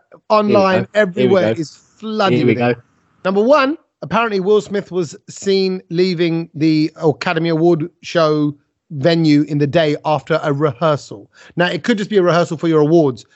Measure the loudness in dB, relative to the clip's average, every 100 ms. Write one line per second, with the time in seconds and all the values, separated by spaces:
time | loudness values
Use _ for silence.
0 | _ -14 -2 -2 2 2 2 0 -2 -2
1 | -2 0 2 2 0 -2 -6 -14 _ _
2 | -8 -2 0 2 0 0 -2 -4 _ _
3 | _ _ -2 0 2 2 2 -4 _ _
4 | -4 -2 -2 -2 2 0 0 -6 -6 -6
5 | -6 -10 -20 -8 -2 0 0 -4 -4 -2
6 | 0 0 -2 -2 -6 -2 0 2 0 -2
7 | -2 0 -2 -2 -2 2 2 0 -2 _
8 | -4 0 2 2 -2 -4 _ _ -14 -2
9 | 0 2 4 2 2 -2 0 0 0 -2
10 | -2 -4 -2 -4 -2 -2 -2 0 -2 -2
11 | -6 -20 -20 _ -10 -4 -2 -2 -2 -2
12 | 0 2 4 2 0 -2 0 2 4 4
13 | 2 -2 -12